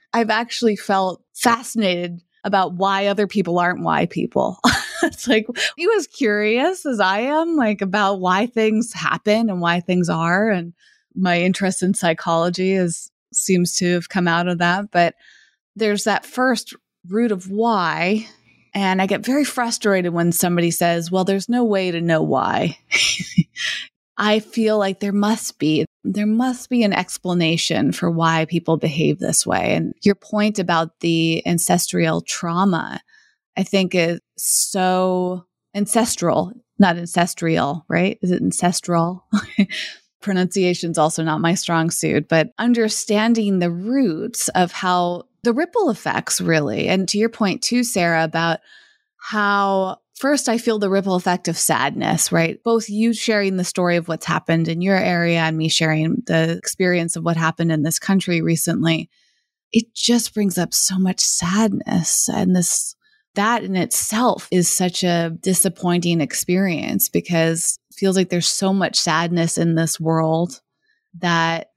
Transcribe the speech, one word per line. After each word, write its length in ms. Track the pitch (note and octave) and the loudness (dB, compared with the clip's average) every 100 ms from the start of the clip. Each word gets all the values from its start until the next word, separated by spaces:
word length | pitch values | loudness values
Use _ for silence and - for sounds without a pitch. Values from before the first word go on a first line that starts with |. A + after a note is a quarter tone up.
| _ | _
I've 180 | A#3 A3+ | -2 0
actually 460 | A3 A#3 - A#3 G3+ | 0 -2 0 0 0
felt 460 | - G3 F#3 E3+ _ | 0 0 0 -4 _
fascinated 840 | - A#3+ A#3 B3 A3+ G3 F3 F3 F3 - _ | -2 0 0 -2 -2 0 0 -4 -10 -16 _
about 320 | G3 G3 F#3 | -2 0 0
why 320 | F3 G3 G3 G3+ | 0 0 0 0
other 200 | G3 G3+ | 0 0
people 320 | G3+ F3 F3 | 0 0 0
aren't 240 | F3 F3+ | 0 0
why 240 | E3 D#3 E3+ | 2 2 2
people. 520 | F3 - - - F#3 | -2 -2 0 -2 0
<laughs> 40 | B3+ - - E5+ | 0 0 -4 -4
It's 240 | F4 - - | -4 -2 0
like, 200 | A3 - A#3+ - - | 0 0 -4 -6 -2
you 180 | F4 G#4+ | 0 0
as 100 | - | -2
curious 800 | - A3+ G#3 G#3+ A#3 D#4 F#4 | -2 0 0 0 2 0 -2
as 160 | D4 A3+ | -2 0
I 200 | F#3 C4 | 2 2
am, 360 | B3+ D#4 E4 D#4 | 0 0 0 2
like, 240 | A3 G#3 | 0 0
about 400 | F#3+ G3+ G3+ G3 | -2 0 0 0
why 240 | F3+ F#3 | 2 2
things 480 | A#3+ A3+ A3 G#3+ A3+ | 0 0 2 2 -2
happen 560 | E3 D#3+ E3 G#3 A3 A3+ | -4 -4 -2 0 2 0
and 100 | F3+ | 0
why 220 | E3+ F3 | 0 0
things 300 | F3 F3+ E3+ | 0 0 2
are. 400 | E3 E3 F#3 A3 | 0 0 2 2
And 240 | F#3 E3+ - _ _ _ | 0 -4 -14 _ _ _
my 260 | - F#3 F3 | -2 0 2
interest 420 | F3+ F3+ F#3+ - | 2 2 -2 0
in 120 | F#3 | 0
psychology 800 | A3 F3 E3 F3 E3 F3 F3+ F#3 | 2 0 0 0 0 0 0 0
is, 380 | F#3+ F3 E3 - _ _ | 2 0 -4 -12 _ _
seems 440 | - - F#3 F3 - | -4 2 2 2 0
to 180 | F3+ | 0
have 140 | F3 E3+ | 0 -2
come 200 | F#3+ F3 | -2 0
out 200 | E3+ F3 | 0 0
of 100 | F3 | 0
that. 320 | F3 F#3 G#3 | 0 0 0
But 240 | F3 F3 - - - _ _ _ G3+ | 2 2 0 -14 -20 _ _ _ -2
there's 280 | G#3+ G#3 | 0 0
that 220 | A3 G3 - | 0 -2 -4
first 480 | - C4 A#3 - - _ _ F3 | -2 0 0 -4 -18 _ _ -4
root 240 | G#3 A#3+ | 0 0
of 180 | F#3+ F#3 | -2 -4
why. 760 | G3+ A#3 G#3 E3 D#3 F3 G#3+ A3 - _ _ _ | -2 2 2 0 0 0 0 -4 -18 _ _ _
And 280 | G3 G3 F#3+ | -2 0 0
I 40 | F#3+ | 0
get 180 | G3 | -2
very 200 | A#3 C#4 | 0 0
frustrated 680 | C4+ - A#3 - G#3+ F#3+ F3 | 0 -2 -4 -2 0 2 0
when 200 | E3+ E3+ | 0 0
somebody 380 | E3 F3+ F3 E3+ | 2 0 2 0
says, 400 | E3 E3+ E3+ E3 | 2 0 0 0
"Well, 140 | F#3 | 0
there's 240 | F#3 G3 F#3+ | 0 -2 0
no 160 | B3 | 0
way 260 | A#3 F#3+ F#3 | 2 0 0
to 100 | E3+ | -2
know 220 | E3+ D#3+ | 0 0
why." 560 | D3+ C3+ - - E3+ - | 2 0 0 0 -2 -4
<laughs> 60 | _ - - - - - - - - - - _ _ - | _ -2 -2 -4 -2 -2 -2 -6 -8 -8 -12 _ _ -4
I 240 | G#3+ G#3+ | 0 0
feel 380 | G#3+ - G#3+ G#3+ | 0 -2 2 2
like 220 | G3 F#3+ | 0 -2
there 120 | G3+ | -2
must 460 | G3+ G#3 A3 - - | 0 0 0 -4 -2
be, 280 | D3 D#3 D#3+ _ | 0 0 -2 _
there 220 | G3+ F#3+ G#3 | -6 -2 0
must 420 | A3 B3+ B3+ - | 0 0 -4 -2
be 140 | B3 | 0
an 100 | G#3 | 2
explanation 960 | - F3+ - F3+ F3 D#3+ E3 - D#3 C#3+ | 0 -4 -6 -2 0 2 0 0 0 0
for 200 | E3+ F3 | 0 -2
why 340 | E3 E3 D#3+ | 0 2 0
people 320 | D#3+ E3+ E3+ E3 | 0 -2 0 0
behave 420 | D#3 D3 D3+ D3+ | 0 0 0 0
this 280 | - - F3+ | -2 -2 0
way. 280 | F#2 - | 0 0
And 200 | - E3 - | -2 -2 0
your 120 | G3+ | 0
point 440 | G3 - G#3+ G#3 G#3 | 0 -4 -2 0 0
about 420 | F3 E3 E3 - | 0 0 -2 -2
the 440 | E3+ E3 E3 D#3+ - | 0 2 2 0 -2
ancestral 760 | E3+ - F3 - F3+ E3 E3 | -2 0 0 0 0 0 0
trauma, 800 | - - E3+ E3+ G3 E3 - - - _ _ _ _ - | -4 -6 -4 0 0 0 -4 -12 -16 _ _ _ _ -6
I 60 | |
think 320 | F#3+ G3 F#3 | -2 0 0
is 260 | F3+ E3 E3+ - - | 0 0 -2 -8 -8
so 1080 | - - - F#3+ F#3 F#3 F#3 F3+ F3+ F3+ - _ _ | -2 -2 -2 0 2 2 2 0 -2 -6 -12 _ _
ancestral, 800 | G3+ G#3 A#3 A#3 - F3 C#3 F3+ - _ - | -6 0 0 0 0 0 0 -2 -8 _ 2
not 200 | G3 E3+ | 4 2
ancestral, 880 | F3 F3 F3 - E3 D#3+ C#3+ E3 - | -2 0 0 -2 0 0 0 -4 -2
right? 300 | E3+ F#3 - | 0 0 0
Is 100 | F3+ | -2
it 120 | F3+ | 0
ancestral? 800 | F3+ - F3+ - - E3+ E3+ F3+ - G3+ - - | 0 0 0 0 0 0 0 -4 -4 -4 -2 -2
<laughs> 640 | F#3+ - - - _ _ | 0 -4 -10 -14 _ _
Pronunciation's 800 | G#3 F#3 F3+ G3 F3+ F3 E3+ E3 | -2 0 0 0 0 0 -2 2
also 260 | D#3 E3 | 2 0
not 160 | D#3+ D#3 | -2 0
my 140 | E3 | 2
strong 360 | F#3 - E3 E3 | 0 0 0 0
suit, 380 | - D#3 C#3 D3+ | -2 0 0 2
but 240 | E3 D#3 - | 0 0 -2
understanding 1000 | A#3+ A#3+ G#3+ - - G#3 A3+ A3+ G#3 F#3 | 2 2 0 -2 -2 0 2 2 2 2
the 120 | F3 | 0
roots 800 | E3+ G#3 C4+ A#3 D#3 - - - | -2 -2 0 0 0 -6 -6 -2
of 200 | F#3 F3 | 0 0
how 540 | - F#3+ F3+ F3 F3 - _ | -2 0 0 0 -4 -10 _
the 100 | A#3 | -2
ripple 380 | A#3 F4 A#4+ F4 | 0 0 0 0
effects, 500 | F#3 D3 - - - | 0 -2 -4 -2 -2
really. 480 | F3 D#3+ C#3+ G2+ - | 0 2 0 -2 0
And 200 | F#3+ - | 0 0
to 100 | G#3 | 0
your 100 | A3+ | 0
point 340 | - G3+ - | 0 -2 -2
too, 200 | - B3 | -2 -2
Sarah, 420 | A#3+ G3 E3+ E3 | 0 0 0 2
about 360 | D#3+ E3 E3 E3 - - _ _ _ _ | 0 0 -2 -2 -8 -20 _ _ _ _
how 840 | - G#3+ G3+ G3+ G3 F#3+ F#3 - _ - | -6 -2 0 2 2 0 -2 -6 _ -6
first 320 | C4+ C#4+ - | -2 0 0
I 100 | A3+ | 0
feel 200 | A#3 G#3+ | 0 0
the 120 | G3+ | 2
ripple 240 | G3 G3 | 0 2
effect 340 | F3+ F3+ F3+ - | 0 0 -2 -2
of 80 | E3 | -2
sadness, 720 | - B2+ C#3 - - D#3+ - | 0 0 0 -2 0 0 0
right? 320 | F3 E3 - | 2 0 -2
Both 260 | A#3 A3+ A3 | 0 0 0
you 240 | G#3 A#3 | 0 0
sharing 420 | A3+ - G#3+ G3 F#3 | 0 0 0 0 -2
the 80 | |
story 320 | F3+ - F3 F3 | -2 0 2 2
of 120 | E3 | 0
what's 180 | D#3+ - | -6 -2
happened 420 | E3 - E3 E3 | -2 0 0 0
in 140 | E3 | 0
your 140 | F#3 F#3+ | 0 2
area 440 | F#3 F3 E3+ E3 | 2 2 2 2
and 160 | D#3+ D#3+ | 0 0
me 120 | D#3+ | 0
sharing 540 | - D#3+ D#3 D#3+ - - | 2 2 2 0 -2 0
the 260 | E3 D#3+ | 2 2
experience 640 | F3+ - - F#3 F3+ E3+ E3+ | -2 -6 -2 0 2 -2 -2
of 80 | |
what 120 | E3 E3 | -2 0
happened 360 | D#3+ - E3+ | 0 0 0
in 100 | D#3 | 0
this 160 | D#3 - | 0 -2
country 440 | - F#3+ F#3 E3+ | 0 0 2 0
recently. 640 | E3 E3+ - D#3+ D#3+ D#3+ E3+ _ _ _ _ _ _ | 2 0 0 0 0 0 -4 _ _ _ _ _ _
It 220 | A3+ - | -2 0
just 400 | - - A#3+ - | -2 0 2 0
brings 240 | G#3+ G3+ F3 | -2 -2 0
up 160 | E3+ | -2
so 240 | - - F#3 | -2 0 0
much 220 | F#3 - | 0 0
sadness, 1080 | - - E3+ G3 A3 G3 - - D#3+ - - | -2 0 0 2 2 0 -2 -2 0 0 0
and 280 | - F#3 F3+ | 0 2 2
this, 400 | F3 - - - _ _ _ G3+ | 2 -2 -4 -12 _ _ _ -2
that 260 | G#3+ A#3+ | 0 0
in 140 | F#3 F#3 | -2 -2
itself 720 | - - - A3 B3 G3 - | -2 -2 -2 0 0 0 0
is 180 | F3+ F3 | 0 2
such 360 | - F3+ - | 0 -2 -2
a 320 | F3+ E3+ E3+ E3 | 0 0 -2 -4
disappointing 800 | F#3+ F#3 F#3+ F#3 F3+ F3 F3 E3+ | -2 0 0 -2 0 0 2 0
experience 880 | C#3 - - F3+ G3 - - G3+ - | 0 -4 -2 0 0 -2 -2 -2 0
because 720 | F3 F3 E3+ E3 E3 - - _ | -2 0 0 2 0 -2 -4 _
it 40 | |
feels 220 | - G3 F#3+ | -2 0 2
like 140 | F3+ | 0
there's 180 | F3 E3 | 0 -2
so 260 | - F#3+ | 0 0
much 220 | G3 F3 - | 0 0 0
sadness 600 | F3 D#3+ E3+ F3 E3 - | 0 0 2 0 0 0
in 200 | E3+ E3 | 2 2
this 240 | E3 - | 0 -2
world 600 | D#3+ D#3+ D#3+ D#3+ F3 - _ _ _ _ _ E3+ | 0 0 2 0 -2 -6 _ _ _ _ _ -6
that 520 | F3 E3+ E3 E3 - | 0 2 2 -2 -8